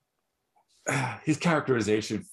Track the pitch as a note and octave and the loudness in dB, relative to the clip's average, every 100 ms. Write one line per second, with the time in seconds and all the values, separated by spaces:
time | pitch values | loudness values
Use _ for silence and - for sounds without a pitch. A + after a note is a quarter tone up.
0 | _ _ _ _ _ _ _ _ - C3+ | _ _ _ _ _ _ _ _ -4 -2
1 | B2 G#2+ - C#3+ F3 D3+ C3 A#2+ G2+ G#2+ | -2 -4 -2 0 2 2 2 0 2 0
2 | G#2+ G#2+ - | 0 -6 -8